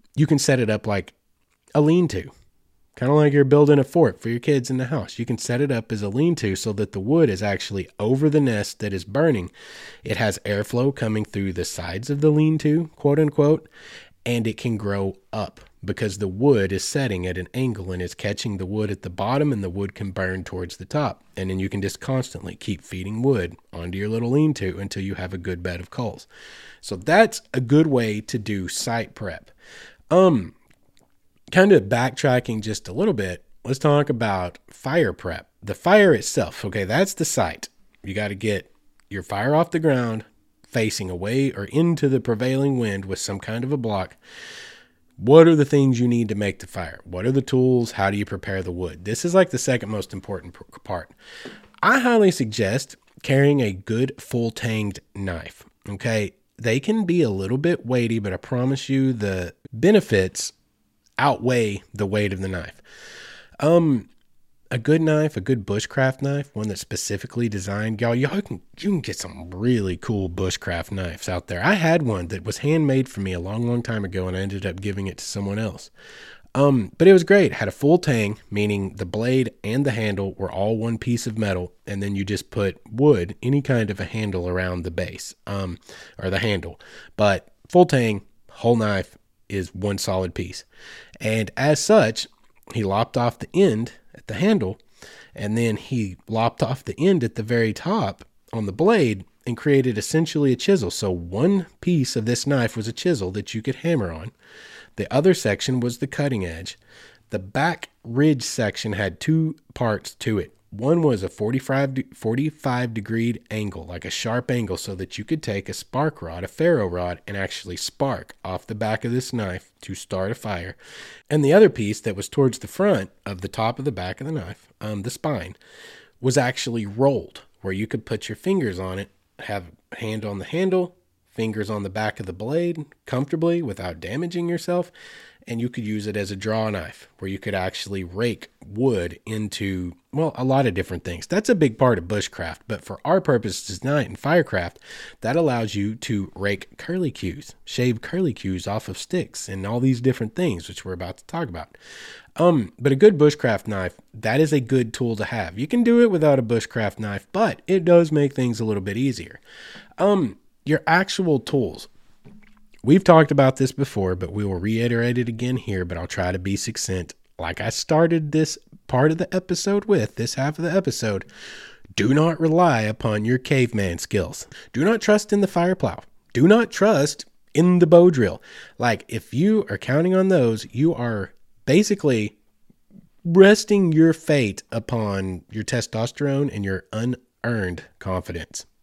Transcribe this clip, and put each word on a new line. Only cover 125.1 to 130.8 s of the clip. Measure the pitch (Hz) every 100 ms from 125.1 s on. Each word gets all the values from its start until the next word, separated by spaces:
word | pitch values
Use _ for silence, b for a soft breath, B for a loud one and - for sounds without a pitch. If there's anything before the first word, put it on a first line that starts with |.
spine, | - 156 123 87 - B B B B B B
was | 127 127
actually | 123 - - 117
rolled, | 101 107 139 120 - - - _
where | 98
you | 95 110
could | 120
put | - 110 -
your | 107
fingers | 185 190 117 90
on | 92 92
it, | 98 _ _ -
have | - 101 87 _ -
a | -
hand | 110 110
on | 104 101
the |
handle, | - 160 190 185